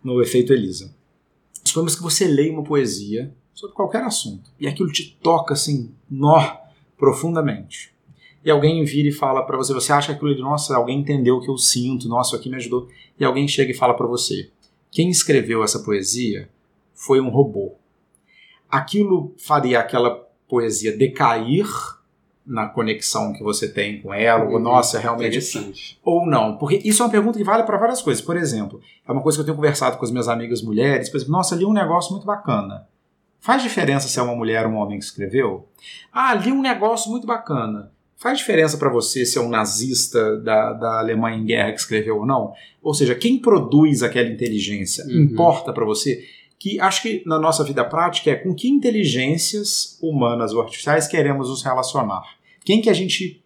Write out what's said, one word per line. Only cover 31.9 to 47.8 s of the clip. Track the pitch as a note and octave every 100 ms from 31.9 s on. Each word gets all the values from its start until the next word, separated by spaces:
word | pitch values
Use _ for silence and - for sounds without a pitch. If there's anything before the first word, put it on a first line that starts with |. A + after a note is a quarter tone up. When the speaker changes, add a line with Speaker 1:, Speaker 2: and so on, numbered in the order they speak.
| E3+ F3
Speaker 1:
muito | F#3+ G3+
bacana. | G3+ - A2+ G2 G2+ - _ _ _ _ _
Faz | - C4
diferença | B3 - C#3 C#3 C3+
se | -
é |
uma | B2
mulher | A#2+ A2 A2+ A2+
ou |
um | A2
homem | G#2 G2+
que |
escreveu? | G2+ - G2 A2+ B2 F#2+ - _ - - -
Ah, | - C4
li | A3 F#3+
um | C4+
negócio | C4+ A3+ G#3 A3+ G#3
muito | A#3+ A#3+
bacana. | A3+ - C#3 A2 G#2+ G2+ _ _ _
Faz | A#3+ B3+
diferença | - E3 D#3+ D3
pra | C#3+
você | A#2+ A2+ C3+
se | A#2+ -
é |
um | A#2
nazista | A#2 G#2+ G#2 B2+ B2 - A#2+ A2 G#2+
da, | A2 A2 A2
da | A2 A#2 A2+
Alemanha | A2+ A2 A2+ A2
em | A2
guerra | A2+ G#2
que | G#2+
escreveu | - A2 G#2+ G#2+
ou | A2
não? | C3+ G#2+ - - _
Ou | D#3
seja, | C#3+ C3+
quem | B2 A#3+ B3+
produz | A#3+ G3 A#2+ C#3+ D#3 C3
aquela | A#2+ - A#2
inteligência | C#3+ A#2+ G#2+ F#2+ G#2 F#2+ - C#3+
Speaker 2:
Uhum. | E3
Speaker 1:
importa | D3 A2 E3+ - -
pra | A#2+ A2
você? | G#2+ C#3+ B2 - - _ _
Que | G3 G#3
acho | G#3 G#3+
que | A3+ G#3
na | F3 D#3+
nossa | D#3+ D#3
vida | C#3+ C#3